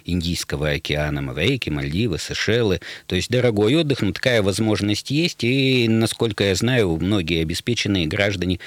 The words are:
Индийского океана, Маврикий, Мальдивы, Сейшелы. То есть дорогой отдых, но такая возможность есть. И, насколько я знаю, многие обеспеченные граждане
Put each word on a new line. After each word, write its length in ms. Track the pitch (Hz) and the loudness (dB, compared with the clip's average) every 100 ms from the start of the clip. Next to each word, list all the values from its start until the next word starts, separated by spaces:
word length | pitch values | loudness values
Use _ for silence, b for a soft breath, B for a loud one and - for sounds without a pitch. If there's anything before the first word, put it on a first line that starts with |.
| - | -4
Индийского 640 | 87 82 85 - 73 76 | -2 0 -4 -4 -2 -2
океана, 520 | 71 - 73 73 71 | -2 -2 -2 -2 -2
Маврикий, 500 | 69 62 90 135 - | -4 -2 0 0 -2
Мальдивы, 480 | 73 69 101 117 78 | -4 -2 0 0 -2
Сейшелы. 600 | - - - 113 110 87 B B - | -6 -4 0 2 2 0 B B -4
То 80 | 90 | -4
есть 140 | - | 0
дорогой 460 | 123 123 104 104 156 | 2 2 4 4 4
отдых, 260 | 156 127 | 2 0
но 100 | 104 | 0
такая 300 | 90 131 117 | 0 2 4
возможность 680 | 98 95 110 101 101 104 - | 2 2 0 0 0 -2 -2
есть. 320 | 143 175 - | -2 -2 -2
И, 440 | 113 135 135 131 117 | 0 2 2 2 4
насколько 560 | 113 113 - 117 101 | 4 2 0 -2 0
я 120 | 101 92 | 0 2
знаю, 420 | 113 131 98 82 | 2 2 2 0
многие 440 | 90 104 80 82 | 0 0 0 0
обеспеченные 680 | 80 85 - 120 107 98 78 | 0 -4 -4 -2 0 0 0
граждане 520 | - 101 95 90 90 | 0 0 0 -2 -2